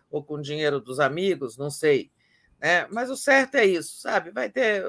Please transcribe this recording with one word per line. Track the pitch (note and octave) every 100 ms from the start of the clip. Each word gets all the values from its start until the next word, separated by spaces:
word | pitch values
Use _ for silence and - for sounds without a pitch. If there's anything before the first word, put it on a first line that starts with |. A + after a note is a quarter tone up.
| _
ou | D3
com | D3 D3+
dinheiro | C#3+ D3 D3+ C#3
dos | A2+ C3
amigos? | C#3 D3+ F#3+ D#3 C3 A#2
Não | C#3+
sei. | C#3+ D#3 C3+ - _ _ _ _ _
Né? | D3+ F3 -
Mas | A3 B3+
o | C4
certo | - C4+ C4 C#4
é | G3+
isso, | F3 D3+ -
sabe? | - G#3+ E3+
Vai | G#3+ A3+
ter | B3 A#3 G3+